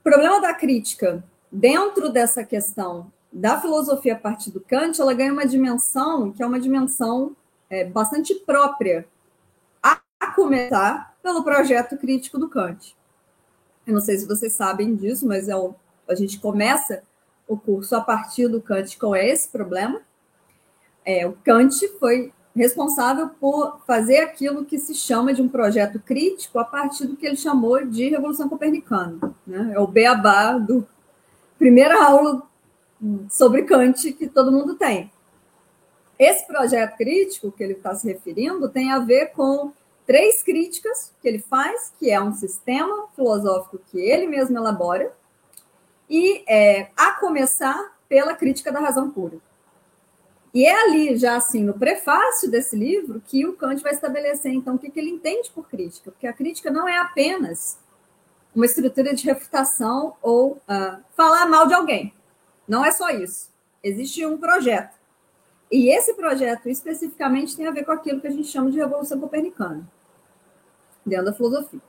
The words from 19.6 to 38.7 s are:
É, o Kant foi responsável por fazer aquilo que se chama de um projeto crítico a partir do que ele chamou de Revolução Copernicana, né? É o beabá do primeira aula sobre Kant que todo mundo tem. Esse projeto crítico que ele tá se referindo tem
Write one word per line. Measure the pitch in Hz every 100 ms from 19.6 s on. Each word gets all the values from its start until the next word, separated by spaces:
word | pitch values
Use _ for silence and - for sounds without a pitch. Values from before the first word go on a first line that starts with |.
| 185 180 220 440 _ _ _ _ _ _ _ _ _ _
É, | - 185
o | 175 180
Kant | - 233 262 - 403 -
foi | 247 254 254 _ _
responsável | 233 247 - 294 285 247 269 320
por | - 277 294 294 - -
fazer | 233 220 285
aquilo | 320 - 277 294
que | 285 285
se | -
chama | 302 - 233 254
de | 269
um | 247
projeto | 262 208 214 202 214
crítico | - 269 349 381 - 233
a |
partir | 233 285 277 - 269
do | 277
que |
ele | 294
chamou | 277 311 269 226 262
de | 269 226 262
Revolução | 302 294 294 277
Copernicana, | 320 302 311 - 202 175 165 - -
né? | - 185 226
É | 202
o | 196
beabá | 190 240 233 208 202 220 247
do | 208 247 208 _ _ _ _ _ _ _
primeira | 254 240 294 330
aula | 294 277 294 262 - _ _ _ _ _ 214 196 202
sobre | - 254 262
Kant | - 277 247 254 311
que | - 311
todo | 277 262
mundo | 269 294
tem. | 359 311 190 185 _ _ _ _ _ _ _ _ _ _ _
Esse | 269 - -
projeto | 294 240 247 220
crítico | - 233 359 381 - 202
que | -
ele | 196
tá | 190 190
se | 202 220
referindo | 190 180 170 277 370
tem | 277